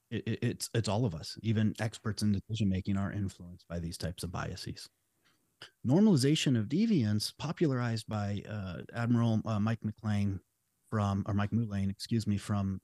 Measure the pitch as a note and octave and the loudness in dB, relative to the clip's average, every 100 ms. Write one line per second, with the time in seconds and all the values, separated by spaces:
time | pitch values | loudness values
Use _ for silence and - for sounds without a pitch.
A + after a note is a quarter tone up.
0 | - A2+ A2 A2 - F2+ - A#2 G#2 G2+ | -8 -6 -4 -4 -4 -6 -4 -2 0 0
1 | F2 D#2 - - A2+ A2 G#2+ - G#2 - | 0 -2 -10 -6 0 2 2 0 -6 -4
2 | A2 - G#2 G2 - A2 G2+ F#2 G2+ G2 | -6 0 2 0 -2 0 0 0 0 -2
3 | G2 G2+ F#2+ - F2 F2+ - E2+ E2 - | -2 -4 -6 -8 -18 -16 -8 -6 -6 -6
4 | D#2+ - E2+ E2+ - - - - - _ | -8 -6 -6 -6 -6 -8 -10 -12 -16 _
5 | _ _ _ _ _ - - _ A2 E3 | _ _ _ _ _ -20 -20 _ 4 6
6 | G#3+ C#3+ C3+ D#3 D3 A#2 G#2 D#3 A3+ F3 | 8 8 6 4 4 2 2 2 4 4
7 | G#2+ G#2 - - C#3+ - D#3+ B2+ A#2+ A2+ | 4 2 -2 -6 -6 0 0 2 0 -2
8 | - G#2+ G2+ G#2 - G#2+ F#2+ D#2 - A2+ | -4 -4 -2 -4 -6 -8 -8 -8 -8 -4
9 | A#2 A#2+ A#2 A2 A2 G#2 A2 A#2 G#2+ - | 2 4 4 2 0 0 0 0 -4 -6
10 | G#2+ G#2 G2+ F#2+ _ _ _ _ - A2 | -2 0 0 -2 _ _ _ _ -4 -2
11 | G2+ G2 - G2+ G2+ A2 A2 G2+ G2 - | 0 0 0 0 0 0 0 0 -2 -2
12 | - A#2 G#2+ G2+ - G2+ G2 F#2+ | -2 -2 0 -2 0 -2 -2 -4